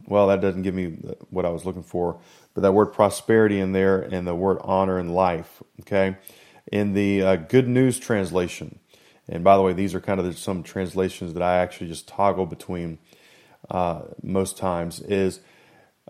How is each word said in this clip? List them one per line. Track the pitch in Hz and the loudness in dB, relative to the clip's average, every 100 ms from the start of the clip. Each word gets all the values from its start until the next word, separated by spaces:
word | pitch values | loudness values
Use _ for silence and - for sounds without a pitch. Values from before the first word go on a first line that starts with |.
| - | -2
well, | 101 98 | 2 4
that | 98 | 4
doesn't | 98 92 | 0 -2
give | 95 | -4
me | 92 90 78 - - - | -4 -6 -8 -14 -14 -10
what | 95 90 | -4 -4
I | |
was | 82 92 | -4 -8
looking | 90 | -10
for, | 85 90 87 82 - - _ - | -8 -4 -4 -6 -16 -20 _ 0
but | |
that | 95 | 4
word | 98 104 | 6 4
prosperity | - 104 - - 113 107 101 | 4 2 2 2 4 4 2
in | 95 | 0
there | 95 95 95 | 2 2 2
and | - 92 90 | 0 -6 -4
the | |
word | 85 95 92 | -2 0 -2
honor | - 95 95 92 | 0 0 2 -2
and | 85 | -2
life, | 87 92 85 82 - - - | 0 0 0 -10 -20 -20 -20
okay? | - 98 95 95 - - - - - | -4 0 0 -2 -16 -20 -20 -20 -6
In | 104 101 | -2 0
the, | 98 101 98 | 0 2 2
uh, | 95 92 | 2 2
Good | 78 127 123 | 2 2 4
News | 123 131 123 | 2 2 0
translation, | - 110 92 90 87 - 78 - _ _ _ _ - | -2 -2 0 -2 -2 -6 -14 -16 _ _ _ _ -12
and | 85 | 2
by | 90 98 | 6 6
the | |
way, | 95 | 6
these | 90 98 | 2 -2
are | 90 | -4
kind | - 95 | -4 -2
of | 90 | -2
the, | |
some | 80 - 92 | -6 -6 -8
translations | 80 95 92 92 95 - 90 82 | -6 -8 -4 -2 -2 -4 -10 -2
that | |
I | 87 90 | 0 2
actually | 90 - 87 | 0 -4 -12
just | 80 - | -12 -12
toggle | - 101 90 90 | 0 0 2 -4
between, | - - 90 85 80 _ _ _ _ _ _ - | -6 -10 -8 -8 -10 _ _ _ _ _ _ -8
uh, | 92 87 80 - - | -2 -2 -4 -10 -14
most | - 95 95 - | -4 -2 -2 -4
times, | 95 87 85 85 | -4 -4 -6 -10
is, | - 101 95 - _ _ _ _ _ _ | -4 0 0 -4 _ _ _ _ _ _